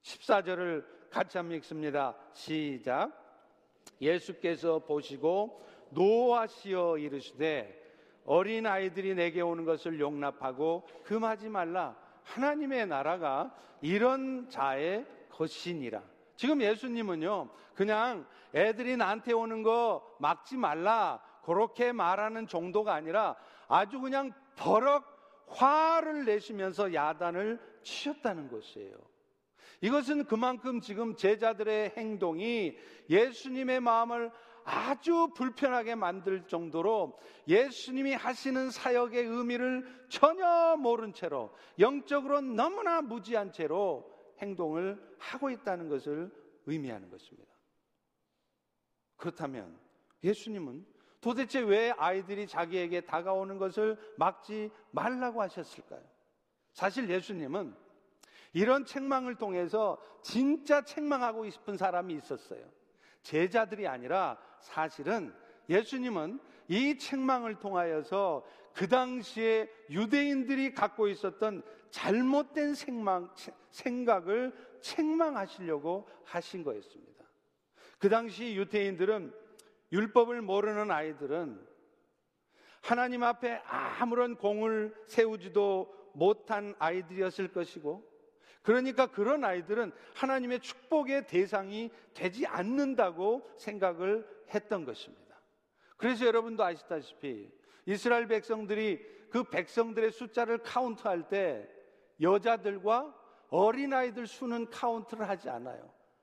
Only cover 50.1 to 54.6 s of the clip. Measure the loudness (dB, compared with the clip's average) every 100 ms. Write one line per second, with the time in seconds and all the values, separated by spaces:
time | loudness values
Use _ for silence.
50.1 | _ -2 -2 -4 -10 -10 -12 -18 _ _
51.1 | _ -4 -2 -2 0 4 4 4 2 0
52.1 | 0 -4 -8 -6 -4 -2 -2 -2 -4 -2
53.1 | -4 0 -2 -2 -4 -4 0 -2 -2 -10
54.1 | 0 0 0 -10 -8